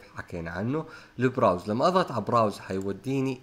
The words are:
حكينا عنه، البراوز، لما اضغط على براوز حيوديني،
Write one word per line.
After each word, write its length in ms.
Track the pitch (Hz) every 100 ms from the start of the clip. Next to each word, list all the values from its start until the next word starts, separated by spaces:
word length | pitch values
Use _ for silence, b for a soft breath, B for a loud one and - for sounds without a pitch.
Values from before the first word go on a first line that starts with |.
| - -
حكينا 340 | - 90 82
عنه، 360 | 85 113 151 160 B B -
البراوز، 520 | 127 127 110 87 92
لما 180 | 110 165
اضغط 240 | 185 170
على 120 | 123
براوز 340 | 101 120 107 98
حيوديني، 840 | - 95 98 98 131 135 135 127